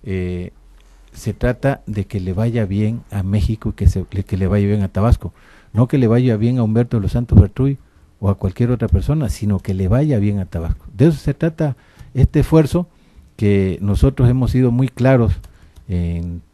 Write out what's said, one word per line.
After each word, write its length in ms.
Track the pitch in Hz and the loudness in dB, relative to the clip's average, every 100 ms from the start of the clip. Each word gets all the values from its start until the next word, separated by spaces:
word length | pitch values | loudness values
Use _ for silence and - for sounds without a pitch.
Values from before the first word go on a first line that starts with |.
Eh, 500 | - 95 90 90 90 - - - _ _ - | -6 -6 -4 -8 -10 -16 -20 -20 _ _ -20
se 200 | - - | -10 -8
trata 480 | - 123 123 135 135 - | -4 -4 -2 -2 -4 -6
de 180 | 104 | -8
que 160 | 95 107 | -6 -6
le 140 | 92 | -4
vaya 320 | 92 113 117 104 | -2 -2 -2 -2
bien 360 | 98 107 117 - | 0 -2 -4 -8
a 120 | 104 | -6
México 480 | 95 101 - 110 110 | -2 0 0 -2 -6
y 20 | |
que, 160 | - 95 | 0 0
se, 160 | - | 0
que 320 | 90 95 - 95 | -6 -8 -6 -2
le 100 | 92 | 0
vaya 200 | 104 101 | 2 0
bien 160 | 104 | 0
a 60 | 98 | -2
Tabasco, 440 | - 110 120 92 _ - - _ | 0 2 2 -2 _ -20 -20 _
no 160 | 104 127 | -2 0
que 100 | 147 | 2
le 80 | 120 | 2
vaya 300 | 117 127 107 | 2 2 0
bien 220 | 113 127 | 0 0
a 40 | |
Humberto 360 | 110 110 120 117 | 0 0 0 -2
de 40 | |
los 100 | 98 | -2
Santos 280 | 120 120 - | -4 2 4
Bertruy 380 | 190 - 135 139 - _ _ _ | 4 2 -2 -2 -10 _ _ _
o 80 | 98 | -2
a 80 | 101 | -2
cualquier 340 | - - 120 | -4 -2 -2
otra 160 | 123 113 | 0 0
persona, 440 | 98 - 151 127 | 0 0 -2 -2
sino 280 | - 101 95 | -4 -2 -2
que 140 | - | -2
le 160 | 95 92 | -2 0
vaya 300 | 117 151 123 | 2 2 0
bien 200 | 101 101 | 0 -2
a 60 | |
Tabasco. 400 | 90 - 80 - - | -4 -6 -6 -6 -8
De 140 | 98 147 | 2 2
eso 100 | 151 | 2
se 140 | - | -4
trata 440 | 139 165 160 151 123 _ _ - | -2 -4 -2 -6 -6 _ _ -10
este 280 | 127 120 151 | 0 0 2
esfuerzo, 460 | 139 160 147 170 180 _ _ - - - | 2 2 2 0 -4 _ _ -20 -20 -4
que 420 | 104 101 95 80 | 0 2 0 -2
nosotros 480 | 101 95 135 135 123 | -2 2 2 4 2
hemos 220 | 127 120 | 2 0
sido 200 | 123 127 | 2 2
muy 180 | 120 131 | 2 -2
claros 440 | - 127 135 110 - - - - - - | 0 2 4 2 0 -8 -20 -20 -20 -6
en 540 | 90 85 85 85 85 - | -4 -2 -4 -6 -10 -14